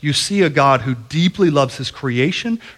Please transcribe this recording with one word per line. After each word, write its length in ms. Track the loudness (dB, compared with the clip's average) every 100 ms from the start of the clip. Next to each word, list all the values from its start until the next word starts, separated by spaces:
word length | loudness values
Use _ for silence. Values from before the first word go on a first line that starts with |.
you 100 | -4
see 300 | -2 -2 2
a 80 | 2
God 320 | 4 4 4
who 140 | 0 -6
deeply 560 | -4 0 0 2 2
loves 260 | 2 0 -2
his 140 | -10
creation, 680 | -8 -4 0 0 -2 -4 -6 -8